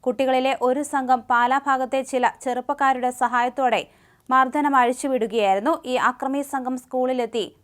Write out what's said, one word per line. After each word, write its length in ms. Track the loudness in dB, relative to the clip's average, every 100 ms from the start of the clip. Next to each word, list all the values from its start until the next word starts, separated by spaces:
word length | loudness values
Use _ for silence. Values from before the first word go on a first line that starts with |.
| -4
കുട്ടികളിലെ 480 | -2 0 2 0 0 0
ഒരു 160 | 0 -2
സംഘം 260 | -4 0 0 2
പാലാ 280 | 2 4 2 0
ഭാഗത്തെ 320 | -2 0 -2 -2
ചില 180 | 0 0 -2 -6
ചെറുപ്പക്കാരുടെ 680 | -4 -4 0 2 2 -2 0
സഹായത്തോടെ 580 | -2 0 -2 0 0 0 -4 _ _ _ _
മർദ്ദനം 440 | 2 2 2 2 2
അഴിച്ചുവിടുകയായിരുന്നു. 920 | 2 0 -2 -2 -2 0 2 2 0 -2 -2
ഈ 40 | -2 0
അക്രമി 300 | -2 -4 -4 -4
സംഘം 240 | -6 -6 -8 -6
സ്കൂളിലെത്തി 600 | -2 -2 -2 -2 -4 -6 _